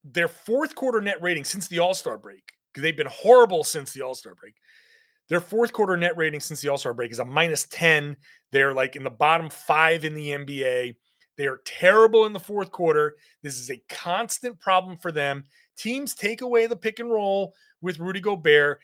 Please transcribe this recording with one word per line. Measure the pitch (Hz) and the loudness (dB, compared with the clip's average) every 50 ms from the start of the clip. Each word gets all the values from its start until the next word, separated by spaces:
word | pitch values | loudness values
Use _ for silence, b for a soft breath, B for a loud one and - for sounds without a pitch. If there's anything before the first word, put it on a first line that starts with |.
| _ | _
Their | 143 120 175 170 165 | -8 -4 -2 -2 -2
fourth | - - _ - 220 269 311 294 - | -4 -10 _ -4 -2 -2 -2 -4 -6
quarter | - 269 262 233 220 | -6 -4 -2 -2 -2
net | 202 202 196 160 | -2 -4 -6 -4
rating | 170 175 175 156 139 | -4 -4 -4 -4 -6
since | - - 202 175 - | -8 -10 -10 -10 -6
the | 180 170 | -2 0
All-Star | 170 180 185 - - 147 113 104 | 0 0 0 -4 -6 -8 -10 -10
break, | _ 101 98 95 _ - _ _ _ _ | _ -20 -20 _ _ -20 _ _ _ _
'cause | _ 139 | _ -4
they've | 139 165 156 | -4 -4 -2
been | 143 147 | -2 -8
horrible | 131 - - - 208 247 254 240 208 185 160 147 | -8 -8 -2 8 8 10 10 10 6 4 -2 -2
since | - - 156 139 - | -2 -6 -8 -10 -10
the | - 135 | -12 -10
All-Star | 131 127 131 - - 107 - | -10 -10 -10 -12 -16 -20 -20
break. | _ - 107 _ _ b b b b b b b b b b b b b _ | _ -20 -20 _ _ b b b b b b b b b b b b b _
Their | 160 175 | -4 -4
fourth | 170 - 202 226 233 226 | -4 -2 0 0 0 0
quarter | - - 208 190 185 | 0 -2 0 0 0
net | 175 175 175 165 170 | 0 0 -2 0 0
rating | 160 156 151 147 | -2 -2 -4 -6
since | - - 156 143 | -10 -10 -10 -6
the | 143 143 | -4 -4
All-Star | 139 135 - 131 | -4 -2 -4 -6
break | 117 117 120 117 | -6 -6 -8 -8
is | 120 113 | -6 -6
a | 120 | -6
minus | 123 135 156 170 170 156 - - _ | -2 0 0 0 0 0 -4 -6 _
ten. | - - 165 165 160 151 143 147 143 _ b b b b b _ | -4 2 4 4 4 4 2 -4 -12 _ b b b b b _
They're, | - 135 135 139 135 | 0 2 2 2 2
like, | 131 131 127 - | 0 -2 -2 -4
in | 143 | -8
the | 135 131 | -10 -10
bottom | 117 110 139 151 165 165 165 151 | -2 _ 2 4 4 2 0 -6
five | - - - - 156 156 160 160 165 165 151 | -12 -12 -2 0 2 4 4 4 2 0 -2
in | 156 151 | -8 -8
the | 151 151 147 | -8 -8 -8
N | 143 143 143 | -8 -8 -8
B | 139 143 135 131 | -10 -6 -4 -2
A. | 127 127 127 123 123 120 _ _ _ _ _ _ _ _ | -2 0 -2 -4 -6 -10 _ _ _ _ _ _ _ _
They | - 143 | -6 -6
are | 143 - - _ | -6 -6 -6 _
terrible | - - - 175 185 202 220 226 226 226 226 220 | -16 -8 2 4 6 8 8 8 8 8 8 6
in | 214 208 | 4 0
the | 185 | -10
fourth | 170 - 208 202 190 190 | -12 -8 -6 -6 -6 -8
quarter. | - - 175 165 151 151 151 151 151 b b b b b | -6 -2 0 2 2 2 2 0 -4 b b b b b
This | - 147 131 123 | -14 -12 -12 -12
is | 123 123 | -12 -12
a | 131 120 _ - | -14 -14 _ -18
constant | - - - 175 175 202 233 202 - - - 247 226 160 | -16 -12 -8 -6 -6 -6 -4 -6 -8 -8 -8 -12 -12 _
problem | _ 196 190 185 185 185 180 170 | _ 0 0 0 0 -2 -16 -10
for | - 180 | -10 -8
them. | 160 151 143 139 139 139 139 b b b b b b | -6 -4 -4 -4 -4 -6 -10 b b b b b b
Teams | - - 214 247 269 285 240 - | -12 -8 -8 -6 -6 -8 -10 -10
take | - - 202 233 226 | -6 -6 -6 -6 -4
away | 254 247 240 233 226 | -4 0 2 2 2
the | 233 233 | 0 -4
pick | - - 220 214 226 | -6 -6 -8 -8 -6
and | 233 240 | -6 -4
roll | 226 214 202 196 196 196 196 190 b b b b b b | -2 -2 0 -2 -2 -2 -4 -6 b b b b b b
with | 165 180 170 151 | -8 -8 -8 -6
Rudy | 170 185 180 196 | -8 -8 -8 -4
Gobert. | 180 208 202 175 156 160 147 147 147 147 143 b | -4 -4 -4 0 4 6 6 6 6 4 -2 b